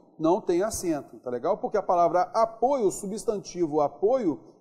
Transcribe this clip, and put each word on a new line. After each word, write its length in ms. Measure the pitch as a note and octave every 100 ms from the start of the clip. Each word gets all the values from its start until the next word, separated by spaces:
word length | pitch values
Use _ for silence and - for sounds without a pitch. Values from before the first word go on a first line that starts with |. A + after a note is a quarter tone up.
| _ _
não 240 | D#3+ F#3+
tem 220 | - F4
acento, 540 | G#3+ - F3+ D3+ C3+ -
tá 100 | -
legal? 280 | A#2+ C3 G3
Porque 200 | A#3+ G#3
a 60 |
palavra 380 | - F3+ E3+ E3 F3+
apoio, 540 | A3 A3+ - A#3+ C#4+ G#3
o 40 |
substantivo 880 | - G3+ G#3 G#3 G#3 - F3 E3+ D3+
apoio 580 | C#3+ - G3 C4 G#3+ C3+ - -